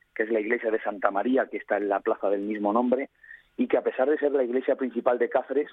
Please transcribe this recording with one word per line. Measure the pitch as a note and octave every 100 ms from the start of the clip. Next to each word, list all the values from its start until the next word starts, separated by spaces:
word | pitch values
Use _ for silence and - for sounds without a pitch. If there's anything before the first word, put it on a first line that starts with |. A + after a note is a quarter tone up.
| _
que | -
es | A2
la | A2+
iglesia | G#2 A#2+ A#2
de | A2
Santa | G#2+ G2+ G2+
María, | G2 A2 C3 G#2+
que | -
está | - G#2
en | G2+
la | G2
plaza | - A2 G2+
del | G2+
mismo | G2+ G#2+ G#2
nombre, | A2 B2 B2+ D3 _ - - _ -
y | B2
que | B2+
a |
pesar | A#2 - C3
de | D3+
ser | C#3+
la | C#3
iglesia | B2 B2+ B2+ B2+
principal | B2+ A2+ B2+ B2
de | A#2+
Cáceres, | C3 - C3+ D3